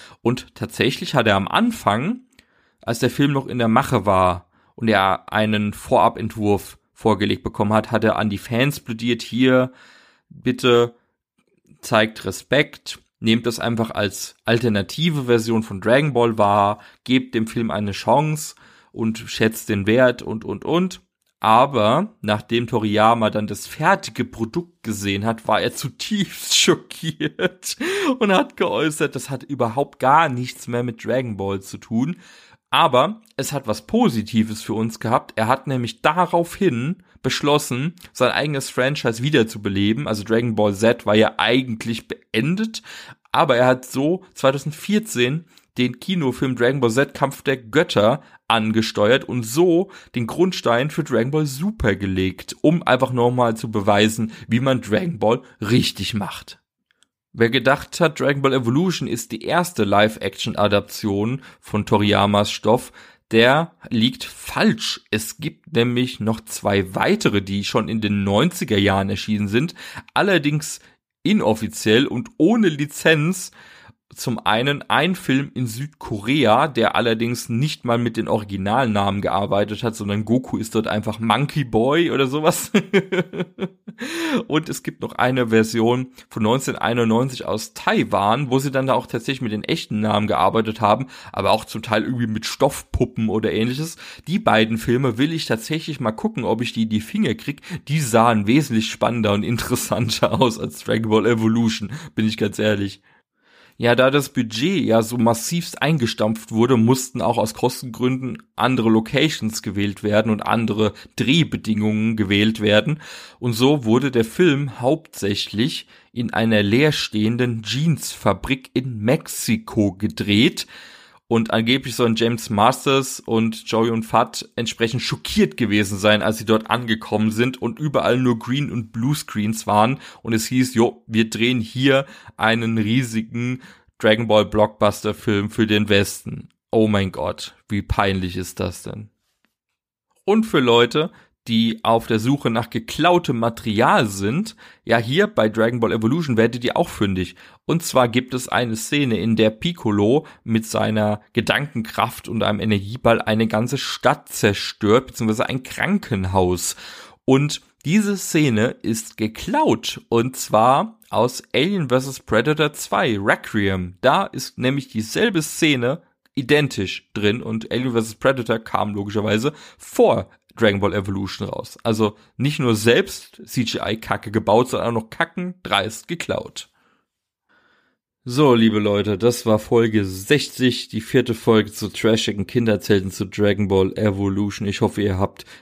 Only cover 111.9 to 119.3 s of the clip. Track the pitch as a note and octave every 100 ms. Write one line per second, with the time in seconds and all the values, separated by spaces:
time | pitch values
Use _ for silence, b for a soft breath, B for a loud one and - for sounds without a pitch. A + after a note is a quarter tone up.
111.9 | G#2+ A2 A2 F#2+ G2+ G#2+ A2 G#2 G#2+ G#2+
112.9 | D3+ B B B B B2 A2+ C3 D3+ A2+
113.9 | B2 C#3 B2 A2+ - F3+ C#3 C#3+ - B2
114.9 | D#3 - - G2+ G2+ - G2 C3+ - -
115.9 | b b A#2 A#2 - A2+ G#2+ G2+ A#2 D#3
116.9 | D3+ - G#2+ G#2+ A#2+ B2 A2+ G#2 A#2+ E3
117.9 | C#3+ - - - G3 - C3+ - - C3
118.9 | A2+ G#2+ D#3+ -